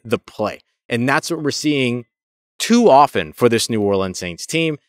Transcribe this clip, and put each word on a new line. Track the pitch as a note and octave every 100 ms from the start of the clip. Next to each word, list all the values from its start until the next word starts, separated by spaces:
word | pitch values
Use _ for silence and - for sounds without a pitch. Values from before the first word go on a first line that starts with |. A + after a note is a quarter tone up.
the | A2+ A2
play. | - - G#2 - _ _ -
And | A#2+ B2+
that's | C#3+ -
what | D#3+
we're | C#3+
seeing | - D3+ C#3+ B2+ B2 - _ _ _ _ -
too | - A#3+ G#3
often | C3+ C#3+ G2+ D#2
for | - A#2+
this | A2+ -
New | A2+
Orleans | G2+ G2 F#2+ F#2
Saints | F2+ E2 -
team. | D#3+ D#3+ D3